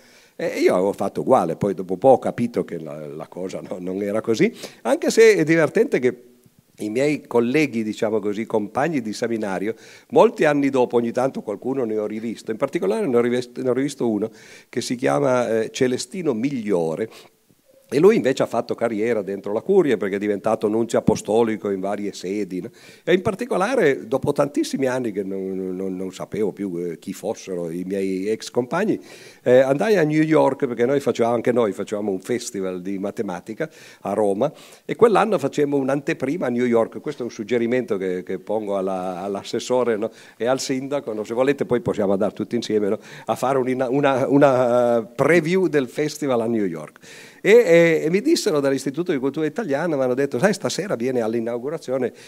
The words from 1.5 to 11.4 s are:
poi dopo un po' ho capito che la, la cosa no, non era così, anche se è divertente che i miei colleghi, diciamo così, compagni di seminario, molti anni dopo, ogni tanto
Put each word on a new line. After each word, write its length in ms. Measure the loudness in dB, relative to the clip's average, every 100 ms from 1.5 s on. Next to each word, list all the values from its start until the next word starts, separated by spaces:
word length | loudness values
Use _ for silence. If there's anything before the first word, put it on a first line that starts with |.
| -2
poi 180 | -2
dopo 180 | -4 -6
un 60 | 2
po' 100 | 6
ho 100 | 6
capito 460 | 4 -4 -4 -2
che 160 | -4 -8
la, 260 | -10 -12 -12
la 220 | -12 -14
cosa 320 | -10 -10 -10
no, 160 | -10 -10
non 240 | -6 -4
era 180 | -2 -4
così, 320 | -2 2 0 0 -18 -10
anche 280 | -2 0 2
se 260 | 8 8 8
è 80 |
divertente 540 | 4 4 4 2 2 2
che 220 | 0 -2 -14 _ _ _ _ -10
i 120 | -4
miei 340 | 0 0 -2 0
colleghi, 560 | 2 2 2 0 0
diciamo 340 | -4 -2 0 0
così, 260 | -2 -4
compagni 560 | -2 -2 -2 -2 -2 -2
di 120 | -4
seminario, 640 | -6 -4 -2 -2 -4 -6 -8 -14 -20 0
molti 360 | 4 4 4
anni 260 | 2 2 2
dopo, 260 | 2 2 2
ogni 160 | 0
tanto 280 | 0 -2 -4